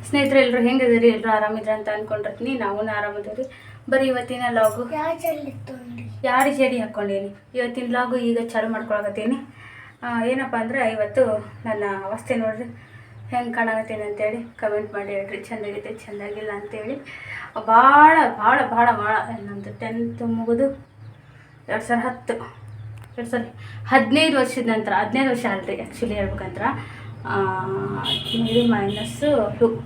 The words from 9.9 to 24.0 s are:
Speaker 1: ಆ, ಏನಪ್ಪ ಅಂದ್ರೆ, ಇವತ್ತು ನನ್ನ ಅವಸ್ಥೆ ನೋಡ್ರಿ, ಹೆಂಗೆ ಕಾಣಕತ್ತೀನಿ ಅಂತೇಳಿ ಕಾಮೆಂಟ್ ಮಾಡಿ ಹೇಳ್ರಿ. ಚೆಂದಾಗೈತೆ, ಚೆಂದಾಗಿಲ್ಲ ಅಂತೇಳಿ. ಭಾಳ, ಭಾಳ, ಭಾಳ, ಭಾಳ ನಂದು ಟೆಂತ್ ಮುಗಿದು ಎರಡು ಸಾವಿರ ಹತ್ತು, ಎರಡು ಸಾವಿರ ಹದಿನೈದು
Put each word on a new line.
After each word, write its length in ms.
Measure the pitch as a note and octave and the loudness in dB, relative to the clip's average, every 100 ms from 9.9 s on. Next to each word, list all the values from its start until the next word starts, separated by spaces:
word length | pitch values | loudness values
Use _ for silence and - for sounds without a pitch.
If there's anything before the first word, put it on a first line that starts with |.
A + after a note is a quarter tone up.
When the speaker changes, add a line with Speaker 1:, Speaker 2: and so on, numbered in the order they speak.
| - | -12
Speaker 1:
ಆ, 220 | A#3+ A#3 | -4 -2
ಏನಪ್ಪ 300 | A3+ C4 C4 | 0 0 -2
ಅಂದ್ರೆ, 380 | G#3 A3+ C4 A3+ | -2 -2 0 0
ಇವತ್ತು 320 | A3 G3+ - A#3+ G#3+ G#3 - | 0 -2 2 2 0 -6 -12
ನನ್ನ 200 | A#3 G#3+ G3+ G3 | -6 -2 -2 -4
ಅವಸ್ಥೆ 300 | G3 A3+ - | -6 -8 -4
ನೋಡ್ರಿ, 320 | A#3 A3 A3 A#3+ - - - - - - | -2 -2 -4 -10 -14 -20 -20 -20 -20 -6
ಹೆಂಗೆ 220 | B3 A#3+ | -4 -4
ಕಾಣಕತ್ತೀನಿ 500 | A#3 A3+ A3 A3 G#3+ | -2 0 -2 -4 -6
ಅಂತೇಳಿ 380 | G#3 G#3 G#3+ A#3 A#3 - | -6 -2 -2 -4 -10 -6
ಕಾಮೆಂಟ್ 340 | G#3+ G#3 G#3 | -2 -2 -4
ಮಾಡಿ 180 | G#3 G3 | -8 -6
ಹೇಳ್ರಿ. 300 | G3+ G3 G3+ - | -6 -6 -10 -10
ಚೆಂದಾಗೈತೆ, 460 | A3+ G#3 G#3 A3 A3 | -8 -8 -8 -10 -14
ಚೆಂದಾಗಿಲ್ಲ 460 | G#3+ G#3 G3+ G#3 G#3+ | -12 -12 -10 -8 -8
ಅಂತೇಳಿ. 420 | G3+ G#3 G#3+ G#3+ C#4 - - - - - A3 G#3+ | -8 -10 -10 -8 -8 -10 -16 -12 -12 -10 -8 6
ಭಾಳ, 500 | A#3 C4+ C#4+ D4+ D#4+ B3 A3+ | 8 10 12 10 10 4 2
ಭಾಳ, 200 | G#3+ C4 C4 | 4 4 2
ಭಾಳ, 140 | A3+ A#3+ G#3+ | 4 4 4
ಭಾಳ 120 | G#3 A3 - A3+ G3+ | 2 0 -2 -8 -10
ನಂದು 240 | G3+ G#3+ - | -10 -12 -10
ಟೆಂತ್ 420 | A3+ A3+ A#3 - | -8 -4 -4 -4
ಮುಗಿದು 440 | A#3 A3+ A3+ A#3 C#4 C#4 - - - - - - - - - | -2 -2 0 2 2 0 -16 -20 -20 -20 -20 -20 -20 -20 -6
ಎರಡು 160 | G#3+ - | -6 0
ಸಾವಿರ 180 | A#3+ B3 | 0 0
ಹತ್ತು, 280 | A#3+ - A3+ - - - - - - - - | -6 -6 -6 -8 -16 -18 -16 -16 -16 -16 -12
ಎರಡು 140 | A#3 | -4
ಸಾವಿರ 160 | A#3+ A3+ - - - - | -4 -4 -12 -16 -14 2
ಹದಿನೈದು 500 | C4+ | 4